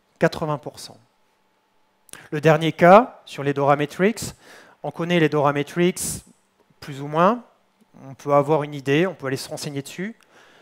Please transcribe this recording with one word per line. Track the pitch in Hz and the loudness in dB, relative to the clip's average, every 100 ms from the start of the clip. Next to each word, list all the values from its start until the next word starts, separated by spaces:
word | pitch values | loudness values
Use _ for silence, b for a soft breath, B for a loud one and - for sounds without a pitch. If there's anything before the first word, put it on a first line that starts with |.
| _ _ | _ _
quatre-vingts | 160 - 160 147 | -2 -2 -6 -8
pour | 139 - | -10 -18
cent. | - 110 _ _ _ _ _ _ _ _ _ _ _ B B | -20 -20 _ _ _ _ _ _ _ _ _ _ _ B B
Le | 151 | -2
dernier | 147 156 160 | 2 2 0
cas, | - 175 202 254 - - | 4 8 8 6 -4 -18
sur | - | -8
les | 143 | -4
Dora | 139 139 143 | 0 2 0
Metrics, | 147 - 190 - - B B B B B | -2 -2 -2 -2 -10 B B B B B
on | 147 | -12
connaît | - 170 175 | -8 -2 2
les | 156 | 2
Dora | 151 143 | 2 0
Metrics, | 143 143 - 175 180 - - - _ _ _ _ _ | 0 -4 -2 -2 -2 -8 -10 -14 _ _ _ _ _
plus | - 135 | -16 -12
ou | 143 | -6
moins, | 151 180 240 233 _ _ _ _ - 135 | 2 2 2 -8 _ _ _ _ -20 -20
on | 135 | -12
peut | 143 | 0
avoir | 143 139 156 | 2 2 0
une | 147 | -2
idée, | 147 131 143 185 | -6 -2 0 0
on | |
peut | 156 135 | -4 -6
aller | 131 | -8
se | - | -8
renseigner | 156 151 143 | -12 -10 -10
dessus, | 139 - 196 - b b b b | -12 -12 -12 -14 b b b b